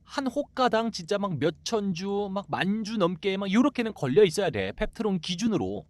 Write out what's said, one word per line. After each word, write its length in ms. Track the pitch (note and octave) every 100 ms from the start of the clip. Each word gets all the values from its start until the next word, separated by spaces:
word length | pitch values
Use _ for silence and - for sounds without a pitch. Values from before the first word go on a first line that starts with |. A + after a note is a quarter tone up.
한 240 | - - C4+
호가당 640 | C#4+ C#4+ - B3 A3 A3+
진짜 260 | - E3 G3+
막 220 | G3+ D3
몇천 540 | D3+ D#3 - A3 G3+
주, 360 | E3+ G3 G3+ G3+
막 140 | G3 F#3+
만 340 | - F#3+ G#3+
주 140 | G#3 A3+
넘게 400 | F3 F3+ G3 F#3+
막 140 | G3
요렇게는 420 | G3+ C#4+ B3+ A3+
걸려 300 | - C3+ E3+
있어야 260 | G3+ G3+ F3+
돼, 220 | A2 F#2+
펩트론 460 | - G#3+ - G#3+ F#3+
기준으로. 640 | D#3+ F3 A3+ F#3+ F#2+ G2+ -